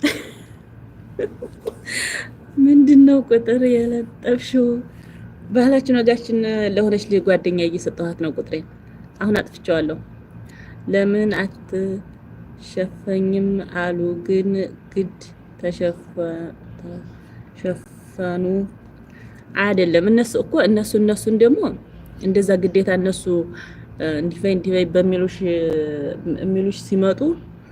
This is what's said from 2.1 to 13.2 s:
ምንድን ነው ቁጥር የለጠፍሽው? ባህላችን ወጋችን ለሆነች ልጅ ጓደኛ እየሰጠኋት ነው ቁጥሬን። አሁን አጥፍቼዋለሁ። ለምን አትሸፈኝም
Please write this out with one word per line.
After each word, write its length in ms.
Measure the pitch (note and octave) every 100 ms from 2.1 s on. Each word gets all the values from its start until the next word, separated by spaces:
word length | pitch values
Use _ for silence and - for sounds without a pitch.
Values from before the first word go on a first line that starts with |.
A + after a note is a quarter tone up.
| - - - - -
ምንድን 440 | C#4 C#4+ C#4 C#4+
ነው 220 | C#4 C#4 A#3+
ቁጥር 360 | A#3 A#3 B3 B3+
የለጠፍሽው? 1000 | A#3+ A#3 A#3+ A#3 - - B3 - B3+ A#3+ A#3+ - - - - - - -
ባህላችን 460 | G#3 B3 C4+ C4+ B3
ወጋችን 420 | A#3 A#3 - A3+ A3 A3 G#3
ለሆነች 320 | G3 G#3+ G#3
ልጅ 180 | G#3 G3+
ጓደኛ 400 | F3+ F3+ F3+ F3
እየሰጠኋት 580 | E3+ F3 E3 - E3+ E3+
ነው 120 | D#3+
ቁጥሬን። 340 | - - D#3+ - - - - - -
አሁን 180 | G3+ G#3
አጥፍቼዋለሁ። 600 | - - - E3 D#3 D#3 - - - - - - - - -
ለምን 460 | G3 G3+ G3+ G#3+ G3
አትሸፈኝም 2250 | G3 - - F#3+ G3 F#3+ - - - - - - - - F#3 - - F#3+